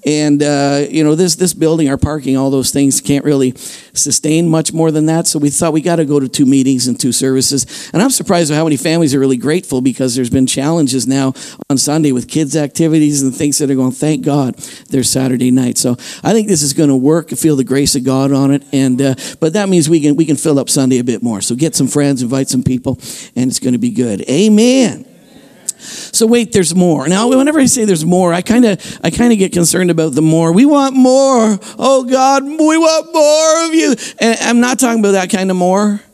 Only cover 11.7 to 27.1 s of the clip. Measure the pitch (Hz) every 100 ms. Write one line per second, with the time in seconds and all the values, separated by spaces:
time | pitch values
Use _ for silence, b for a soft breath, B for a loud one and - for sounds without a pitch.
11.7 | 135 147 151 151 127 113 151 151 156 147
12.7 | - 165 160 151 147 135 123 147 139 143
13.7 | 135 127 127 151 156 127 143 127 - B
14.7 | B B 139 117 143 131 123 123 127 123
15.7 | 117 127 123 B B - 220 214 175 147
16.7 | 135 151 135 131 165 156 120 160 143 123
17.7 | 131 139 143 131 135 139 139 139 139 -
18.7 | 139 135 127 139 131 B B 160 185 196
19.7 | 185 151 165 147 147 160 143 170 143 120
20.7 | 143 131 127 123 113 120 104 - 120 147
21.7 | - 131 143 143 135 123 135 135 131 123
22.7 | 127 135 127 B B B - 127 - 127
23.7 | 123 120 107 123 101 - 139 214 208 240
24.7 | 262 233 - - - B B B B B
25.7 | B B B B - 220 240 233 208 180
26.7 | 170 180 151 135